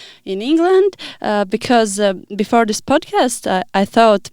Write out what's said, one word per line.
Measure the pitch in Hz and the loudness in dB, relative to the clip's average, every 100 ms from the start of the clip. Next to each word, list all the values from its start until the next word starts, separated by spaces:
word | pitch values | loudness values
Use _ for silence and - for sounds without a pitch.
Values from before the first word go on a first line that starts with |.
| - - | -20 -20
in | - 190 | -10 -8
England, | 220 320 339 370 392 381 - - | -2 0 2 2 2 -2 -12 -10
uh, | - 208 | -4 -2
because, | 202 214 - 240 220 196 | -2 -4 0 0 2 0
uh, | 208 190 - 202 | -2 -2 -8 -6
before | 202 233 233 | -2 0 0
this | 214 | -2
podcast, | - 277 - 415 277 - - | -2 -2 0 -2 -2 -2 -4
I, | 190 185 | -4 -2
I | - | -2
thought | 196 - 226 202 - | 0 4 4 4 -2